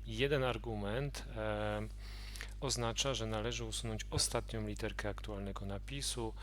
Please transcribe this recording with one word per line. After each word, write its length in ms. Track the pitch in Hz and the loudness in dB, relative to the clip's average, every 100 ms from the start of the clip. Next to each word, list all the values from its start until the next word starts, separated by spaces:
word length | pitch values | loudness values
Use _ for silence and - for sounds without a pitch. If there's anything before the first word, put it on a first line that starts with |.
| - | -4
jeden 360 | 110 139 143 | 2 6 6
argument, 800 | 127 113 120 107 101 120 143 - - 110 | 6 2 0 -2 0 0 0 -2 -4 -2
e, 520 | 107 104 107 104 107 - - - - - - - | 0 2 2 0 -2 -6 -8 -8 -8 -6 -8 -4
oznacza, 520 | 139 110 117 113 139 | 0 2 2 2 2
że 120 | 117 110 | 2 2
należy 400 | 110 113 120 113 | 0 0 0 -2
usunąć 400 | - 117 107 - | -2 -2 -2 0
ostatnią 580 | - - 117 - 110 107 | 2 4 2 0 -2 -2
literkę 420 | 101 107 - 104 | 0 -2 0 -2
aktualnego 560 | 98 - 101 98 98 98 | -2 -4 -4 -4 -4 -4
napisu. 680 | 98 - 139 131 123 113 - | -4 -4 -4 -2 0 -2 -4